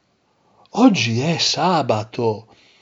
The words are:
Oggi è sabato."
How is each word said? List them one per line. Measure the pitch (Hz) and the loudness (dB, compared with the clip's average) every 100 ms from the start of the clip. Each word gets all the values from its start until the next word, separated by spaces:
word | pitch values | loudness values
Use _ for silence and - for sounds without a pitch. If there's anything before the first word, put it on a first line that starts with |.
| _ _ _ _ _ _ _ | _ _ _ _ _ _ _
Oggi | - 254 165 117 113 | 2 4 4 0 -2
è | 151 160 | -2 -2
sabato." | - - 170 175 123 110 110 - 117 104 - _ _ - | -2 -2 0 0 0 -2 -4 -4 -2 -4 -10 _ _ -20